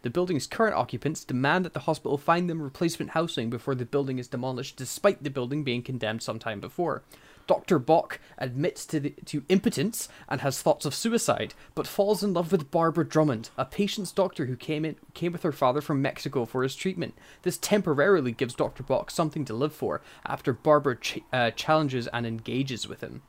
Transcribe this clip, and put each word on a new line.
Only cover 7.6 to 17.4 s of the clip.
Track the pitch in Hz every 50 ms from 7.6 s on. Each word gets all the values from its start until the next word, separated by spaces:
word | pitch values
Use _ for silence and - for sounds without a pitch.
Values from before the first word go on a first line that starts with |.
| - - 190 147
Bok | 123 - 160 170 - - - - - - - -
admits | 127 131 123 127 151 175 - - -
to, | - - 151
the, | 139 143 - - -
to | - - 147 - -
impotence | 185 196 - 233 - - 143 208 - - - - - - - -
and | - 131
has | 110 139 131 - -
thoughts | 170 143 - -
of | 151 135
suicide, | - - 233 226 226 - - 120 - 113 98 - - - - _
but | - 190
falls | - - - 202 202 214 - 202
in | 208 185
love | 170 175 160
with | 185 185 147 -
Barbara | - 170 165 165 156 170 156
Drummond, | - - 156 156 151 127 110 113 - - -
a | 131
patient's | - - - 208 196 - - 196 165 -
doctor | - 190 185 - - 156
who | 123 127
came | 123 - - 151 151 156
in, | 160 139 - - - -
came | - 165 175 170
with | 170 -
her | 170 139
father | - - 127 127 151 143
from | - 156 135
Mexico | 135 139 - - - 147 - 139 117
for | 117 - 131 127
his | 135 135
treatment. | - - 190 190 180 156 - - - - - - _